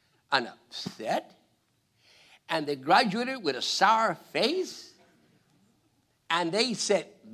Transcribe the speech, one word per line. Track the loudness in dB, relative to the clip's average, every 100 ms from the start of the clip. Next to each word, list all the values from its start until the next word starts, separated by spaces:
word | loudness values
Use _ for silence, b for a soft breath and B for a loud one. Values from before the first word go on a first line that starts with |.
| _ _ _
and | -2 -2
upset, | -10 _ -12 -12 -10 -4 -4 -4 -18 _ _ _ _ _ b b b b b -6
and | -4 -2
they |
graduated | -4 4 4 4 0 -4 -4
with | -4
a | -2
sour | -4 2 4 4 2 -2 -6
face, | -2 0 0 -4 -10 -20 -20 -20 _ _ _ _ _ _ _ _ _ _ _ _
and | 0 0
they | 0 0
said, | -2 0 0 0 -14 -20